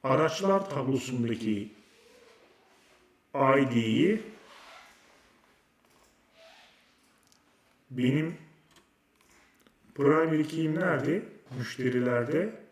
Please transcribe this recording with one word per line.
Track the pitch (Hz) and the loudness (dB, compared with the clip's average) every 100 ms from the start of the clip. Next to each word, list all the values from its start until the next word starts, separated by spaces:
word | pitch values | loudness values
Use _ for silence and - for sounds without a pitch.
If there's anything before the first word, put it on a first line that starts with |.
araçlar | 135 135 156 160 190 196 196 | 2 2 2 0 2 2 0
tablosundaki | 139 131 135 127 120 117 110 110 101 - - _ _ _ - - _ _ _ _ _ _ _ _ _ _ | -4 -2 -2 -2 -4 -4 -2 -2 -4 -6 -16 _ _ _ -20 -20 _ _ _ _ _ _ _ _ _ _
I | 139 135 139 123 | 0 4 4 4
D'yi | 117 113 117 170 220 - - - - - - - _ _ _ _ _ _ _ _ _ _ _ _ _ _ _ - - - _ _ _ _ _ _ _ _ _ _ _ _ | 0 2 2 2 0 -6 -20 -20 -20 -20 -20 -20 _ _ _ _ _ _ _ _ _ _ _ _ _ _ _ -20 -20 -20 _ _ _ _ _ _ _ _ _ _ _ _
benim | 127 127 143 160 - - _ _ _ _ _ _ _ _ _ _ _ _ _ _ | -2 0 2 -2 -8 -20 _ _ _ _ _ _ _ _ _ _ _ _ _ _
primary | - 143 156 165 156 | 0 4 4 4 0
key'im | 151 160 156 | 0 -2 -2
nerede? | 156 180 147 139 185 - - - 127 | 0 0 0 0 -2 -6 -20 -14 -10
Müşterilerde. | 120 - 127 123 123 120 120 156 208 - - | -10 -4 -2 0 0 0 0 -2 -4 -8 -20